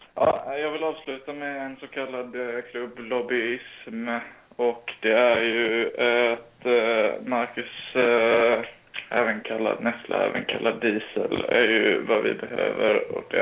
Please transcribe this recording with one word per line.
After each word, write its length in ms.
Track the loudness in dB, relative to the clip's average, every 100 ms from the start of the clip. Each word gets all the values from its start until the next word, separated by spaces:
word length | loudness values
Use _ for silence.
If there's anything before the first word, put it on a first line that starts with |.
| -12 0
Ja, 420 | 2 2 -4 -4
jag 140 | -4
vill 120 | -2
avsluta 500 | -4 -6 -8 -12 -10
med 320 | -10 -8 -8 -10
en 100 | -12
så 80 | -12
kallad, 480 | -8 -8 -6 -8 -6
eh, 260 | -6 -6 -8
klubblobbyism. 1400 | -8 -10 -10 -4 -2 0 -2 0 -4 -8 -18 -12 -8 -6 -6 -8 -18 -14 -2
Och 360 | 0 0 -6 -4
det 100 | 2
är 300 | 6 6 4
ju 460 | 2 0 0 0 0
ett, 800 | 0 2 4 2 0 -6 _ 2
eh, 640 | 2 4 2 2 0 -2
Marcus, 680 | -2 -2 -6 -10 -10 -6 2
eh, 640 | 4 4 6 6 4 2 -2 -12 _ -16 -4
även 320 | 0 0 -2
kallad 360 | -4 -2 0 0
Nessla, 420 | -2 -4 -4 0 0
även 200 | -2 -4
kallad 360 | -2 -2 0
Diesel, 640 | 0 0 -2 -4 -2 -2 2
är 140 | 2 4
ju 360 | 4 4 2 2
vad 160 | 2
vi 100 | 2
behöver. 840 | -2 -4 -2 -2 2 2 2 0 -6
Och 80 | -2
det 80 | 0